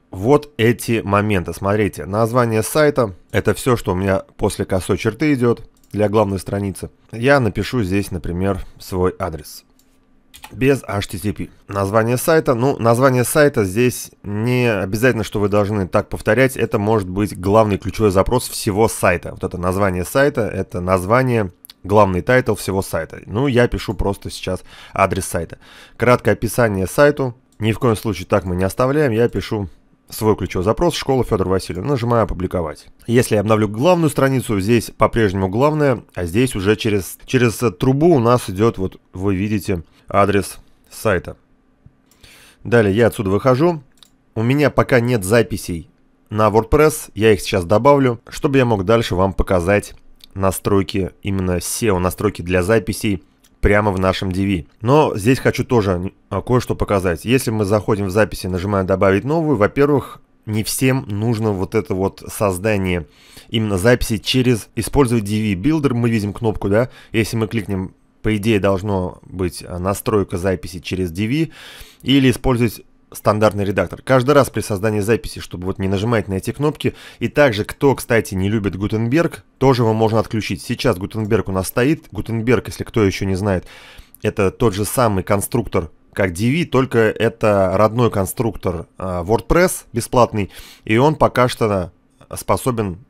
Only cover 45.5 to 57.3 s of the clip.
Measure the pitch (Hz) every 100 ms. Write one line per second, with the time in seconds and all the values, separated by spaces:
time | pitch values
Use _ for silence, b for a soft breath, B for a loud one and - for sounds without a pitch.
45.5 | 95 - 85 - _ _ _ _ 107 110
46.5 | 104 110 151 147 135 - - 110 98 -
47.5 | 104 85 107 127 143 131 117 - - 156
48.5 | 135 120 110 92 117 117 90 95 90 -
49.5 | 92 85 104 - - - - - 98 95
50.5 | 92 - 101 95 101 90 - 107 98 92
51.5 | 90 - - 117 90 90 87 104 - 85
52.5 | 90 90 113 90 - 113 95 - _ _
53.5 | _ 101 104 104 92 95 90 98 92 98
54.5 | 92 - _ 110 147 131 110 98 131 127
55.5 | 113 - 120 101 87 95 - _ 98 -
56.5 | 123 - 107 98 101 90 82 -